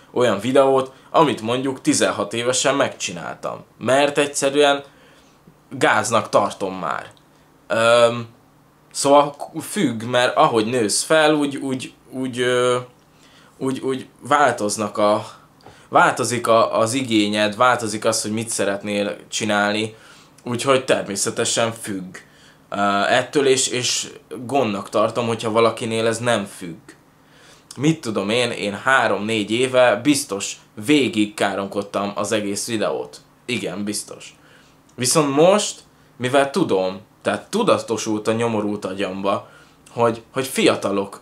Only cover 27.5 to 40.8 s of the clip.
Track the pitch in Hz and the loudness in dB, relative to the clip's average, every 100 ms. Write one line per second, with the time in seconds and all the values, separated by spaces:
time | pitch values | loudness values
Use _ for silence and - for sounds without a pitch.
27.5 | - - - 147 160 117 101 98 120 120 | -20 -18 -2 0 0 -2 -4 0 0 0
28.5 | - 101 98 131 131 113 98 107 110 101 | -2 -6 -2 2 2 2 0 -2 -2 0
29.5 | 117 131 127 123 107 131 143 - 98 - | 0 2 4 4 4 2 0 -2 -6 -8
30.5 | - _ - 110 147 117 107 104 - 104 | -12 _ -6 2 2 2 0 0 0 -2
31.5 | 98 98 101 98 101 98 - 104 110 98 | -2 -4 -6 -4 -4 -4 -4 -2 -2 -2
32.5 | 101 - 110 90 64 - - _ _ - | -6 -4 -2 -2 -4 -8 -16 _ _ -6
33.5 | 117 92 92 104 101 - - - - _ | -6 -4 -6 -6 -6 -10 -16 -20 -20 _
34.5 | - _ _ _ - 127 165 143 139 175 | -20 _ _ _ -6 0 0 2 4 4
35.5 | 208 - - - _ _ - 123 135 139 | 4 0 -10 -20 _ _ -8 0 2 2
36.5 | 196 127 95 92 98 - _ - 104 - | 0 0 0 -2 -6 -16 _ -4 -4 -4
37.5 | 202 190 107 - 107 110 107 117 113 117 | 0 2 2 0 -4 -2 -2 -2 0 0
38.5 | 110 104 104 98 95 98 95 98 107 - | -2 -2 -4 -6 -6 -6 -4 -2 -2 -6
39.5 | - - _ - 120 117 113 - 131 - | -20 -20 _ -12 0 0 0 -6 -6 -4
40.5 | - 151 - | 0 2 2